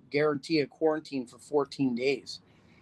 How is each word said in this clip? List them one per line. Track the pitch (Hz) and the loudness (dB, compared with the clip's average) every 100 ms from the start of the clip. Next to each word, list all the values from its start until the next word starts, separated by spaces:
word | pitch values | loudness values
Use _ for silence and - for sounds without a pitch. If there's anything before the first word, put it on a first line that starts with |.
| - | -4
guarantee | 143 151 147 - 160 | 0 2 0 0 0
a | 131 | 0
quarantine | - 160 156 151 139 120 | 0 0 0 -4 -8 -8
for | 127 | -12
fourteen | - 147 139 - 135 | -2 0 0 0 0
days. | 117 131 131 - - - _ _ - | 2 0 0 -4 -18 -18 _ _ -20